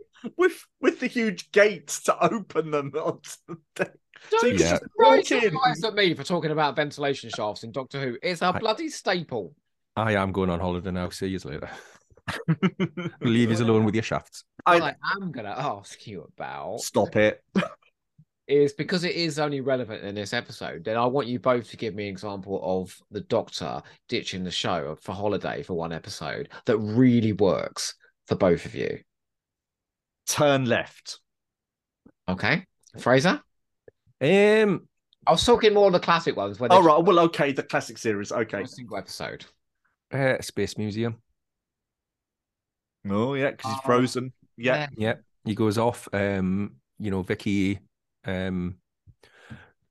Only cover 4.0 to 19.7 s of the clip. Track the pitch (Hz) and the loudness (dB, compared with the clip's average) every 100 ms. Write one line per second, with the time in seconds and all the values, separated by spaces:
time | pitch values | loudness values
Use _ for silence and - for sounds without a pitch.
4 | _ - - 440 480 494 - - - - | _ -20 -2 2 2 4 2 2 -2 4
5 | 440 440 - 262 220 151 - 156 220 202 | 6 6 4 0 0 2 0 0 -2 0
6 | 196 143 135 175 156 151 147 131 147 139 | 0 0 -2 -2 -2 0 0 0 -4 -2
7 | 143 135 117 117 107 101 113 123 - 139 | -4 -4 -6 -6 -6 -6 -10 -10 -8 -8
8 | 135 117 175 175 185 180 220 220 320 - | -6 -6 -6 -2 -2 0 -2 -4 -6 -6
9 | - 185 156 123 85 - _ _ _ - | -2 -2 -4 -8 -8 -14 _ _ _ -4
10 | 110 101 98 95 92 87 90 90 92 90 | 0 2 2 0 0 0 -2 -4 -4 -4
11 | 90 - 95 92 - 76 - - - - | -6 -6 -6 -6 -8 -12 -12 -14 -20 -20
12 | _ _ - - - 156 185 - 180 - | _ _ -12 -6 -2 0 0 0 -4 -4
13 | 175 - 123 113 117 113 117 110 107 107 | -10 -4 0 2 2 2 4 4 4 0
14 | - 69 - - - - 170 175 151 135 | -2 -6 -6 -18 -20 -4 2 4 2 -4
15 | 156 196 185 131 101 107 139 104 104 - | -6 -6 -6 -10 -8 -6 -6 -6 -12 -18
16 | - 92 - _ 67 69 76 113 - 120 | -14 -14 -16 _ -12 -10 -10 -8 -2 0
17 | 98 110 107 - _ 196 - - _ _ | 2 4 2 2 _ -2 -2 -8 _ _
18 | _ _ _ _ - 143 143 143 123 180 | _ _ _ _ 0 2 2 0 -4 -2
19 | 170 165 170 143 151 143 131 | -2 -2 -4 -2 -2 -2 -2